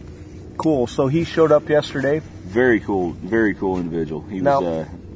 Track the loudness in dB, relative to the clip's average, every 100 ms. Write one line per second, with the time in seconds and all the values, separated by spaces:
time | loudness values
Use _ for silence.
0 | -18 -18 -18 -18 -18 -4 0 2 0 0
1 | 2 2 0 2 6 6 4 2 2 -2
2 | 0 -2 -4 -16 -2 2 4 4 2 -2
3 | -2 -4 -2 2 2 0 -2 -2 -2 -4
4 | -4 -6 -8 -2 0 2 0 -4 -6 -12
5 | -16